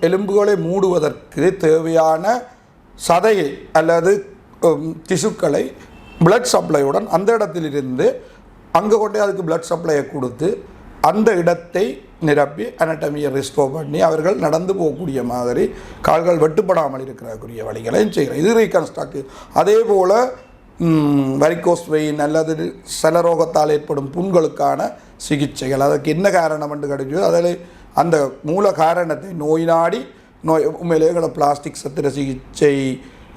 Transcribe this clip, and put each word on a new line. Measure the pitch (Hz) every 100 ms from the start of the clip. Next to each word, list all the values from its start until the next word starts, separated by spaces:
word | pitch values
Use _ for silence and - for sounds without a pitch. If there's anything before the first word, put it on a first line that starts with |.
எலும்புகளை | 170 190 202 208 202
மூடுவதற்கு | 190 165 196 190 175 151 - - 143 175 185
தேவையான | 160 160 165 165 160 160 196 247 - - _ _ _ - -
சதையை | 175 220 202 143 - -
அல்லது, | 160 165 170 175 202 - - - -
உம், | 170 147 160 156 -
திசுக்களை | 180 208 - 160 156 247 - - - - - 170
பிளட் | 233 247
சப்ளையுடன் | 190 175 151 139 - 220
அந்த | 165 196
இடத்திலிருந்து | 226 196 170 156 143 127 127 220 - - - - - -
அங்கே | 165 208 220
கொண்டே | 214 214
அதுக்கு | 202 185
பிளட் | 165 165 -
சப்ளையை | 170 170 147 139
கொடுத்து | 143 127 110 170 - - - - -
அந்த | 160 202 220
இடத்தை | 180 170 170 - 180 233 - - -
நிரப்பி | 156 147 143 156
அனட்டமியை | 240 - 165 160 156 147 147
ரெஸ்டோர் | 135 127 147 135
பண்ணி | 156 147 156
அவர்கள் | 170 156 170 -
நடந்து | 160 160 185
போகக்கூடிய | 190 156 143 175 135
மாதிரி | 120 123 123 131 220 - - -
கால்கள் | - 160 175 170
வெட்டுப்படாமல் | 156 156 185 170 143 131
இருக்கிறக்கூடிய | 135 110 113 110 110 113
வழிகளையும் | 110 113 113 - 214
செய்கிறோம். | 175 131 131
இது | 190 226
ரீகன்ஸ்ட்ரக்ட். | 202 180 147 156 143 139 139 - -
அதே | - 180 220 214
போல், | 196 180 220 254 - - - - -
ம், | 170 156 147 143 135 135
வெரிகோஸ் | 151 170 180 170 156
வெயின் | 156 151 151
அல்லது | 147 160 160 156 170 - - -
சலரோகத்தால் | 160 170 170 165 165 151 151
ஏற்படும் | 147 147 143 135
புண்களுக்கான | 175 190 175 156 - 143 139 202 - - -
சிகிச்சைகள், | - 147 143 - 131 135
அதற்கு | 143 147 147
என்ன | 156 202
காரணம் | 185 160 151 147
என்று | 147 143
கண்டுபிடிச்சு | 139 135 165
அதில் | 196 170 175 - - - -
அந்த | 135 165 160 135 -
மூல | 151 185 202
காரணத்தை | 170 160 175 165 147 190
நோய் | 170 151 160
நாடி, | 165 165 170 226 - - - -
நோய் | 160 160 147
உண்மையிலேயே | 156 170 160 160
எங்களோட | 170 165
பிளாஸ்டிக் | 160 143 143 151 - 139
சத்திர | 151 143
சிகிச்சை, | 135 135 131 - - 147 139 131 127 - - -